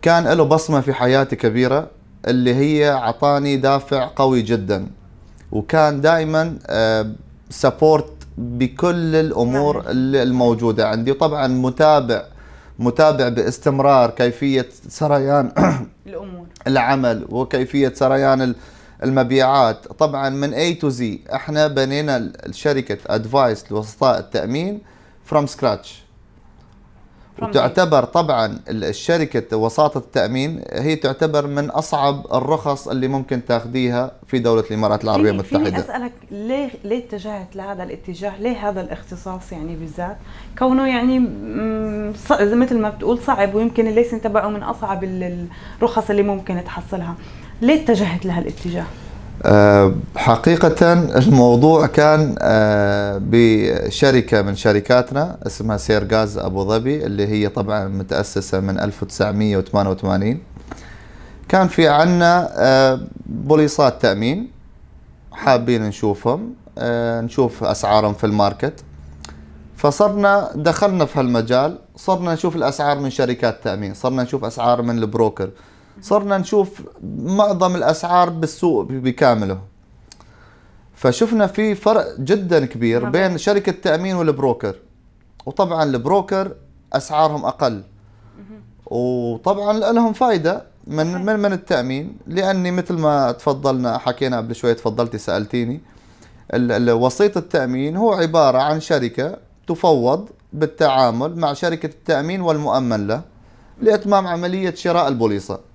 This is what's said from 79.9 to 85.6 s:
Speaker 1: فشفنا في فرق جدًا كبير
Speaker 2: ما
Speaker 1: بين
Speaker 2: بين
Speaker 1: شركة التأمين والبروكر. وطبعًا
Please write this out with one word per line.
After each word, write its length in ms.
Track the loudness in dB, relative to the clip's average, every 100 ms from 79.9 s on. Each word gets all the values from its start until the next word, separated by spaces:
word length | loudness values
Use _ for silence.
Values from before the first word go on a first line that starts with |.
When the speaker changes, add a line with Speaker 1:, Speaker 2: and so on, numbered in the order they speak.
| -20 -20 -20 -20 -20 -20 -20 _ -20 -20
Speaker 1:
فشفنا 520 | -2 0 2 0 2 0
في 280 | 0 -2
فرق 460 | 0 2 2 0 -6
جدًا 460 | 0 0 4 2 2
كبير 380 | -2 0 0
Speaker 2:
ما 60 | 0
Speaker 1:
بين 180 | 0 0
Speaker 2:
بين 100 | 0
Speaker 1:
شركة 320 | 0 0 0
التأمين 460 | -2 -2 0 0 -2
والبروكر. 580 | 0 0 0 0 -4 -8 _ _ _ _ _ _ -14
وطبعًا 380 | -2